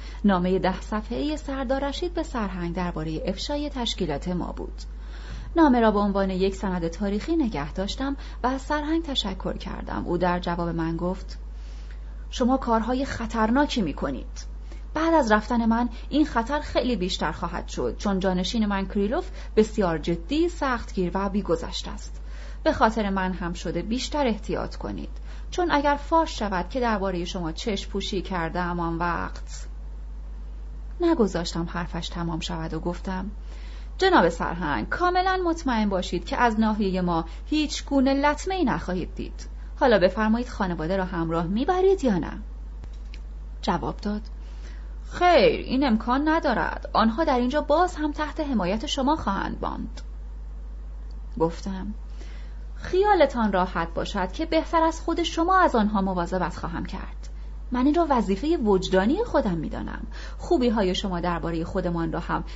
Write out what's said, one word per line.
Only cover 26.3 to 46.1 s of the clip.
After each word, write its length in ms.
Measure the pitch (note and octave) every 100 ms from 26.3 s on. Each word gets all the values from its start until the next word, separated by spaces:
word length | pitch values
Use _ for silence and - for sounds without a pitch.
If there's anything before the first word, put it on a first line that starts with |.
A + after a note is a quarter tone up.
| -
شود 300 | G#3 F#3 F3+
که 120 | C4+
درباره 440 | A#3+ G#3 G3 F3+
شما 280 | F3 F#3 D#3+
چشم 380 | D#3+ A#3 G3 -
پوشی 320 | G3 G3 G3
کردم 580 | - F#3 E3 F3 F3 F3
آن 180 | E3+ E3
وقت. 720 | F3 E3+ F#3 - - - - - - - - - - - - - - - - -
نگذاشتم 680 | E4+ D#4+ G3 E3+ F3 E3 E3+
حرفش 380 | F3 F3 E3+ -
تمام 320 | F3+ E3+ D#3+
شود 340 | - E3+ D#3+
و 60 | D#3+
گفتم: 500 | F3 F3 G3 F#3 G3 - - - - - - -
"جناب 300 | F#4+ D#4+ E3+
سرهنگ، 600 | - F3 E3+ D#3+ B2 G#2+
کاملاً 520 | - F4+ F4+ F#4 F#4 F4
مطمئن 420 | E4 C4+ A3+ G#3
باشید 360 | F#3 F#3 F3
که 120 | - -
از 240 | A#3+ G#3+
ناحیه 400 | A3 G#3+ G3 F#3
ما 240 | F3+ E3 E3 - -
هیچ 380 | D4+ D4 -
گونه 300 | - C#4 C4
لطمه‌ای 500 | C#4 D4 D4 F#4 F#4+
نخواهید 500 | C4+ E3 - F3+ -
دید. 320 | - G#2+ - - - - -
حالا 180 | C#4 G#3
بفرمایید 500 | F3+ G#3 G#3+ A#3 A#3+
خانواده 480 | - F#3+ D#3+ D#3 F#3+
را 80 |
همراه 420 | F3+ F3+ E3 E3 E3+
می‌برید 580 | G#3 C#4 F#4 F#4+ F#4
یا 140 | C4 F3+
نه؟" 140 | - - - - - - - - - - - - - -
جواب 340 | - G3+ A#3 A3+
داد: 260 | G#3 G#3 - - - - - - - - -
"خیر، 500 | - F4+ D#4+ F3+ -
این 260 | - C4 C#4
امکان 420 | A3 A#3+